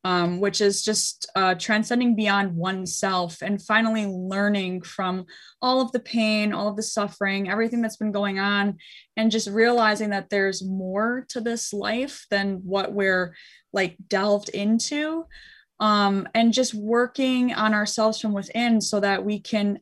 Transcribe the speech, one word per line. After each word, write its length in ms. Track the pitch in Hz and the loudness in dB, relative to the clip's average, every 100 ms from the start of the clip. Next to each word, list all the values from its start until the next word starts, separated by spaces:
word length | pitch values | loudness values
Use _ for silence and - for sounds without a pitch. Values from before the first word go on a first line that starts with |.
um, 360 | 185 180 175 180 | 0 2 0 0
which 220 | 202 - | -2 2
is 220 | 208 202 | 2 2
just, 440 | - 208 - - - 190 | -2 -2 -2 -6 -6 0
uh, 200 | 185 175 | 2 2
transcending 600 | - 214 220 240 247 220 | 0 0 2 2 2 2
beyond 400 | 208 202 196 165 | 2 2 2 -2
oneself 840 | 180 190 185 - 196 185 175 - | -2 -4 -6 -4 -2 0 -4 -6
and 180 | 196 202 | -4 -4
finally 440 | - 214 226 220 208 | 0 2 2 0 -4
learning 760 | 185 185 196 202 202 185 180 | -6 -4 0 2 2 0 -6
from 420 | - - 185 185 180 - - _ | -8 -6 -4 -4 -8 -18 -20 _
all 180 | 254 262 | 0 2
of 100 | 247 | 0
the 60 | 247 | -4
pain, 540 | - 233 220 214 208 | -2 0 2 2 0
all 140 | 202 208 | -2 -4
of 80 | 202 | -4
the 80 | |
suffering, 680 | 214 - 202 - 196 196 196 | -4 -4 -4 -2 -2 -2 -2
everything 320 | 208 226 240 | -2 0 0
that's 160 | 220 - | -4 -2
been 140 | 214 | -4
going 260 | 202 202 190 | 0 -2 0
on, 400 | 202 202 202 - - - _ - | 0 2 0 -2 -14 -20 _ 0
and 140 | 220 | 2
just 160 | 220 208 | 2 -2
realizing 600 | 202 233 240 214 208 208 | 2 4 6 4 2 -2
that 180 | 196 190 | -4 -2
there's 340 | 202 196 190 | 0 0 -2
more 640 | 190 190 185 196 226 247 262 | -4 -4 -4 -2 -2 -2 -6
to 120 | 254 | -6
this 320 | 226 233 - | -4 -4 -6
life 540 | 208 202 226 262 - - | -6 -4 -4 -4 -8 -2
than 280 | 202 196 190 | 0 0 -4
what 300 | 185 196 190 | -2 -2 -2
we're, 400 | 202 190 185 175 - - - _ | 0 2 2 -2 -8 -20 -20 _
like, 240 | 196 185 - - | -2 -2 -4 -2
delved 420 | 190 208 208 208 | 0 4 2 0
into, 760 | 196 202 226 - 294 311 320 330 - - - _ _ | -2 2 2 0 -2 -2 -4 -8 -18 -20 -20 _ _
um, 480 | 214 208 202 196 185 226 | 2 4 4 2 0 2
and 180 | 233 | 4
just 220 | 226 254 214 | 4 0 -2
working 800 | 208 233 247 - 262 254 247 - | 0 0 0 0 0 2 0 0
on 180 | 214 | 0
ourselves 480 | 214 208 - 220 214 | 0 0 2 0 2
from 100 | 220 | -2
within 480 | 202 190 226 240 226 | -2 -4 -2 2 2
so 180 | - 208 | 2 0
that 260 | 202 190 196 | 2 0 -2
we 140 | 208 | -4
can 400 | - 214 202 202 | -2 0 0 -2